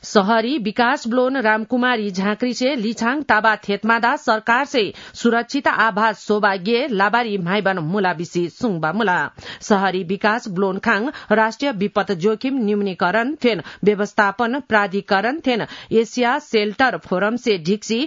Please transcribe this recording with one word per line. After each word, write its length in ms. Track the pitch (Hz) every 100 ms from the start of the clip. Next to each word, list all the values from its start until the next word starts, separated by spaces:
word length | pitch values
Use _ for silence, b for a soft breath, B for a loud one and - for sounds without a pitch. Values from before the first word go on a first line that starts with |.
शहरी 540 | - 220 190 226 226 302
विकास 500 | 208 214 240 285 233
ब्लोन 300 | 247 254 269
रामकुमारी 720 | 220 220 220 254 247 247 208
झाँक्री 420 | 185 196 208 247
से 220 | 233 254 294
लिछाङ 460 | 214 226 233 285
ताबा 340 | 294 214 220 208
थेतमादा 600 | - 202 220 226 226 294
सरकार 480 | - 220 - 240 277
से 160 | 269 190 B B
सुरक्षित 540 | - 233 233 233 277 294
आवास 520 | 269 220 196 220 208
सौभाग्य 680 | - 214 208 190 180 233 294
लाबारी 460 | 202 202 226 240 202
माइबन 420 | 170 202 196 190 151
मुला 240 | 202 190
बिसी 340 | 160 170 175 175
सुङबा 420 | - 247 175 156
मुला। 260 | 185 220 175 143 - B B
शहरी 420 | - 202 196 180
विकास 440 | 175 190 214 220 233
ब्लोन 300 | 180 196 190
खाङ 320 | 220 208 247 B B
राष्ट्रिय 400 | 214 220 226 285
विपद 400 | 220 202 208 190
जोखिम 440 | 190 185 220 269 269
न्यूनीकरण 680 | 208 208 202 175 180 202 233 311
थेन 180 | 247 202 B B
व्यवस्थापन 760 | 185 208 202 - 202 190 233 269 -
प्राधिकरण 680 | 220 202 190 196 196 214 311 269
थेन 180 | 240 156 B B
एसिया 460 | 220 226 - 240 277
सेल्टर 580 | 294 220 208 196 262 180
फोरम 380 | - 185 202 233
से 220 | 240 196
ढिक्सी 420 | 156 214 - 220